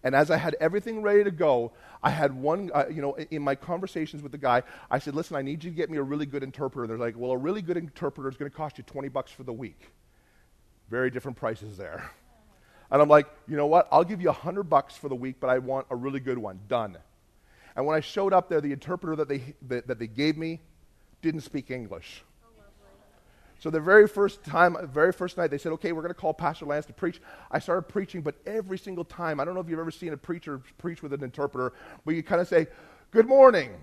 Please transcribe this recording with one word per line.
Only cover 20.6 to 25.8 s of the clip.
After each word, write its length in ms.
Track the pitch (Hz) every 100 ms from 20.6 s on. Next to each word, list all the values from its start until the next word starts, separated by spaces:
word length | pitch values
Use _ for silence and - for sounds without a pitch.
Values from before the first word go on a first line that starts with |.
| - _ - _ _ _
didn't 180 | 165 160
speak 300 | 135 147 127
English. 520 | 127 110 85 - - - _ 226 226 - _ - - _ _ _ _ - -
So 120 | 156
the 80 | 160
very 280 | 156 208 208
first 360 | 196 202 -
time, 340 | - 156 175 170
very 280 | 143 139 170
first 240 | 180 180 -
night, 140 | 165
they 80 | 143
said, 140 | 165
"Okay, 200 | 160